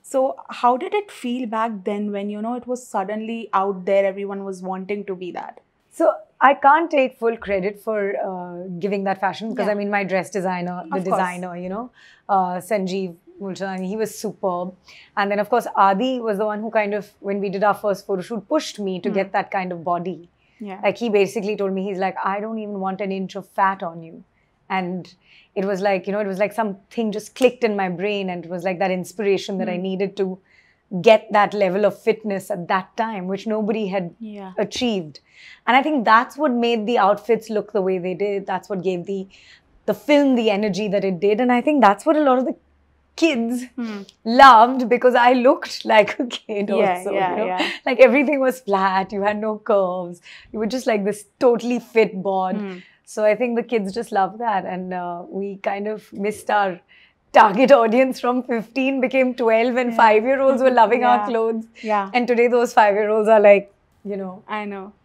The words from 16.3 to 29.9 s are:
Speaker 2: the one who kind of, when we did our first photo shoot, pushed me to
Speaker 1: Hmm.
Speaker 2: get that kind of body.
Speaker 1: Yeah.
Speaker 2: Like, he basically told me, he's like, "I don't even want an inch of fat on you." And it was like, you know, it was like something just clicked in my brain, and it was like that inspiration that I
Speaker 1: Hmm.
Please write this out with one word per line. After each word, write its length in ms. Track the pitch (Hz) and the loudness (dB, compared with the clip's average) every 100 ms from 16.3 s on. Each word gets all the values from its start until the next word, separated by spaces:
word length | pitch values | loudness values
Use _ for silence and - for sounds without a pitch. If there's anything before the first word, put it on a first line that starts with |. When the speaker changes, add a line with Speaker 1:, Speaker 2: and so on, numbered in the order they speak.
| 202 | -2
Speaker 2:
the 80 | 214 | -2
one 160 | 208 | -4
who 80 | 220 | -2
kind 240 | 220 208 208 | -2 -2 -4
of, 100 | 190 _ | -8 _
when 200 | 196 202 | -8 -4
we 60 | 196 190 | -4 0
did 60 | |
our 120 | 202 196 | 0 2
first 240 | 214 190 - | -2 -4 -4
photo 160 | 196 | -6
shoot, 260 | 180 226 - | -4 -10 -2
pushed 260 | 311 - - 202 | -2 -2 -8 -6
me 120 | 185 | -4
to 100 | - | -4
Speaker 1:
Hmm. 40 | 208 | -2
Speaker 2:
get 120 | 196 | -2
that 180 | 202 180 202 | -2 -4 -4
kind 140 | 180 175 | -6 -6
of 80 | |
body. 320 | 165 175 175 160 170 _ _ _ 208 | -4 -4 -4 -10 -14 _ _ _ -14
Speaker 1:
Yeah. 100 | 190 | -2
Speaker 2:
Like, 140 | 214 190 | -2 0
he 60 | 233 208 | 0 2
basically 360 | 190 214 202 208 | 2 0 -4 -4
told 120 | 196 190 | -2 -2
me, 60 | 190 | -4
he's 100 | 185 190 | -4 -4
like, 100 | 185 180 | -2 -4
"I 60 | 196 220 | -4 -6
don't 120 | 226 214 | -8 -8
even 140 | 202 190 | -6 -6
want 160 | 190 202 | -6 -6
an 40 | 190 | -6
inch 160 | 185 202 | -6 -10
of 40 | 190 - | -12 0
fat 220 | 196 190 190 | 0 0 -8
on 120 | 165 165 | -10 -18
you." 160 | 170 185 _ _ _ _ 190 | -20 -20 _ _ _ _ -4
And 360 | 180 180 160 _ _ - _ | -4 -6 -10 _ _ -20 _
it 120 | - 190 | -6 -4
was 100 | 190 202 | -2 0
like, 160 | 190 185 | -2 -2
you 80 | |
know, 60 | 202 208 | -4 -4
it 60 | |
was 40 | 190 208 | -2 -2
like 80 | 202 | -2
something 520 | 220 196 _ - 226 208 | -6 -6 _ -6 -4 -4
just 160 | 208 - | -10 0
clicked 260 | 254 247 233 | 0 2 -2
in 60 | 202 | 0
my 80 | 190 170 | -4 -2
brain, 280 | 196 208 190 | -4 -4 -4
and 160 | 175 165 | -8 -8
it 40 | 180 | -6
was 80 | 175 | -6
like 80 | 180 | -2
that 120 | 190 185 | -2 -2
inspiration 580 | 175 - 202 190 - 196 | -6 -4 0 0 -2 -4
that 100 | 185 | -4
I 80 | 180 | -4
Speaker 1:
Hmm. 120 | 190 | -4